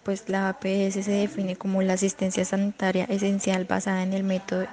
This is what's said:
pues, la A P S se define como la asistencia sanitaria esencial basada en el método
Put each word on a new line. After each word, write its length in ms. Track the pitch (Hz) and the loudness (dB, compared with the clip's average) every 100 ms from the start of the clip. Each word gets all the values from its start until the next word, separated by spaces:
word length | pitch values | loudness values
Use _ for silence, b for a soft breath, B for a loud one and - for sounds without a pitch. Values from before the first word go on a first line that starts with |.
pues, 260 | - 190 - | -6 -4 -2
la 180 | 190 190 | 0 0
A 120 | 190 | -2
P 280 | 190 196 196 | 0 2 2
S 160 | 196 | 0
se 80 | 196 | 0
define 460 | 202 202 - 190 185 | 0 0 -2 -4 -4
como 240 | 196 190 | -2 2
la 120 | 190 | 2
asistencia 520 | 185 196 - 190 190 185 | 2 0 0 -2 0 0
sanitaria 580 | 196 202 - 190 185 | 0 0 0 0 0
esencial 640 | 185 196 196 196 190 185 185 | 0 0 0 0 2 0 0
basada 360 | 190 196 190 | 0 0 0
en 120 | 185 | 0
el 100 | 196 | 0
método 420 | 190 185 - 185 185 | 0 -2 -2 -4 -4